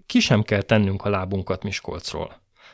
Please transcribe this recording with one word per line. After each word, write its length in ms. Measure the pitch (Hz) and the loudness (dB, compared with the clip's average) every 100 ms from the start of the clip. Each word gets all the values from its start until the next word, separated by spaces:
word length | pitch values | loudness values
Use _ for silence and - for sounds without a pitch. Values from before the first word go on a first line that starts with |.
| - | -2
ki 140 | 254 | 2
sem 240 | - 107 | 4 4
kell 180 | - 104 | 4 0
tennünk 440 | 101 110 101 98 101 | 2 2 4 0 -2
a 40 | |
lábunkat 540 | 101 92 98 90 92 | -2 -2 -4 -2 -4
Miskolcról. 800 | 104 98 - - - - - - _ _ - | -4 -8 -8 -10 -8 -8 -8 -12 _ _ -20